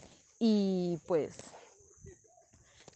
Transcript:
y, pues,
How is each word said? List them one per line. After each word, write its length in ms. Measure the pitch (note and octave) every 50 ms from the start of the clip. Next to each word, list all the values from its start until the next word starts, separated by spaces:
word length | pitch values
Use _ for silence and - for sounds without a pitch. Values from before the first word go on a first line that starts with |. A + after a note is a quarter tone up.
| - - - - _ _ _ _
y, 600 | A#3+ A3+ G#3+ G#3 G3 F#3+ F#3+ F3+ F3+ F3 F3 D#3 -
pues, 300 | - F#3 D#3 C3 - - - - - - - - - - - - - - - - - - - _ _ _ - _ _ _ _ _ _ _ - - - -